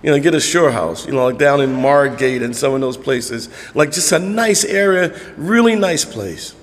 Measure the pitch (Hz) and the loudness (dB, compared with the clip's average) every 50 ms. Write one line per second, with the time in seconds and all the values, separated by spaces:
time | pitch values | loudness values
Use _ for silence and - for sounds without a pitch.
0 | - 156 147 143 139 170 165 151 - - - 175 170 147 120 110 85 80 82 - | 2 2 0 2 2 2 2 2 0 0 0 2 2 2 2 0 -2 -4 -4 -6
1 | - - 135 131 127 127 127 - 143 143 139 143 135 135 131 131 127 139 143 143 | -8 -4 -2 0 0 0 2 2 4 4 4 4 2 0 0 0 2 4 4 4
2 | 143 139 135 - 135 127 131 123 120 120 120 117 151 139 135 135 135 127 127 131 | 4 2 0 0 0 0 0 0 -4 -4 -4 -2 -2 0 0 0 -2 -4 -4 -6
3 | - 135 135 123 117 - 123 117 113 - - - - - - 143 151 147 147 - | -4 -4 -4 -2 -4 -6 -8 -10 -10 -12 -16 -20 -20 -8 0 0 0 0 0 -4
4 | 175 - 190 160 180 190 208 226 233 220 202 - - 208 196 196 202 196 190 180 | -2 0 0 0 0 -2 -2 -2 0 2 2 0 0 0 0 2 2 2 2 2
5 | 180 165 - - - - - - 156 175 220 233 233 233 226 214 196 185 170 147 | 0 -2 -4 -10 -18 -18 -14 -10 -4 2 2 4 4 4 4 2 0 0 0 -2
6 | - - - 113 101 95 80 - - - - - | -4 -6 -8 -10 -10 -10 -10 -12 -14 -16 -18 -20